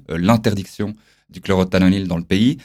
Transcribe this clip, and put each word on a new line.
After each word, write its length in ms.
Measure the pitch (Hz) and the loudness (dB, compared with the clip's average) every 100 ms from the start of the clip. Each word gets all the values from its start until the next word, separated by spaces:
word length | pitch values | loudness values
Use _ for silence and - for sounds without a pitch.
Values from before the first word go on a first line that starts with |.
| - | -6
euh, 60 | 82 | -4
l'interdiction 800 | 90 117 110 101 92 - 104 107 _ _ _ | 0 2 0 -4 -8 -8 -8 -10 _ _ _
du 100 | 90 | -12
chlorothalonil 680 | - 92 92 92 92 98 92 | -2 0 2 2 2 2 -2
dans 80 | 85 | -6
le 80 | |
pays. 320 | 85 95 120 - | -2 0 0 -2